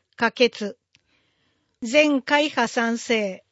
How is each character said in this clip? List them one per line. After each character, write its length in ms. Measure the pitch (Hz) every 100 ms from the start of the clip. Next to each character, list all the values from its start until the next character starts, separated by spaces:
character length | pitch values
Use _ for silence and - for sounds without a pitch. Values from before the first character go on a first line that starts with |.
| _ -
可 140 | 233
決。 460 | - 240 - 208 - _ _ _ _ _ _ _ _ _ _
全 400 | 226 285 302 277
会 280 | - 294 302
派 180 | 262 233
賛 300 | - 233 233
成。 440 | - 220 202 185 _